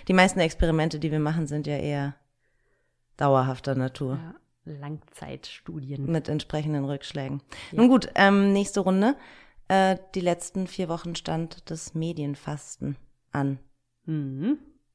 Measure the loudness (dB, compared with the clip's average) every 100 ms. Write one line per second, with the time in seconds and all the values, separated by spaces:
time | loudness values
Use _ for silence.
0 | 2 4 6 4 0 2 2 2 0 -2
1 | -2 0 0 0 -2 -4 -4 -4 -2 -2
2 | -4 -6 _ _ _ _ _ _ _ _
3 | _ -2 4 4 2 -2 -4 -2 -2 -4
4 | -6 -6 -8 -16 _ _ -16 -14 -12 -14
5 | -16 -18 -14 -14 -14 -16 -12 -12 -10 -6
6 | -2 -2 0 -4 -2 -4 -2 -2 -2 -6
7 | -8 -8 -6 -8 -10 -18 -6 4 6 6
8 | 4 4 6 6 6 2 0 0 2 4
9 | 4 0 -6 -20 -20 -20 0 4 4 2
10 | -4 -2 0 0 -4 -6 -6 -4 -4 -4
11 | -6 -8 -4 -4 -4 -10 -12 -12 -8 -6
12 | -4 -4 -6 -6 -8 -10 -12 -10 -8 -10
13 | -14 _ _ -4 -2 -4 -10 _ _ _
14 | -8 -6 -6 -4 -4 -4 -6 _ _